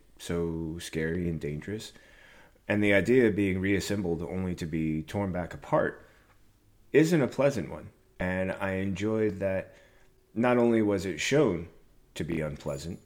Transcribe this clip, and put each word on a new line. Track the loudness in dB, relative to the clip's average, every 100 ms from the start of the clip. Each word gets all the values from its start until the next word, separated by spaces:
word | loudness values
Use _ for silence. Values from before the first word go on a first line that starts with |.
| _ -16
so | -6 -4 -2 -4 -6 -8
scary | -8 -4 -2 -2 -2
and | -4
dangerous, | -6 -8 -8 -10 -12 -18 -20 -20 -20 -20 -20 _ -2
and | 2
the | 6
idea | 6 6 6 6
of |
being | 4 2 2
reassembled | 2 0 0 -2 -2 -4
only | -4 -4 -4
to | -4 -4
be | -2 0 -2
torn | -4 -4 -2
back | -4 -6
apart | -10 -2 0 0 -4 -18 -20 _ _ -20 _ _ _ _
isn't | 4 6 4
a | 2
pleasant | 2 0 0 -6
one. | -10 -14 -20 _ -6
And | -2 -2 -2 -2
I | -2
enjoyed | -2 -4 -2 -2 0 0 0
that | -2 -4 -6 -16 -20 _ -20 _ _
not | 0 2 4
only | 4 4
was | 2 0
it | -2 -4
shown | 0 4 4 0 -6 -16 -20 _ _
to | -8
be | -4 -4
unpleasant, | -4 -6 -8 -8 -8 -12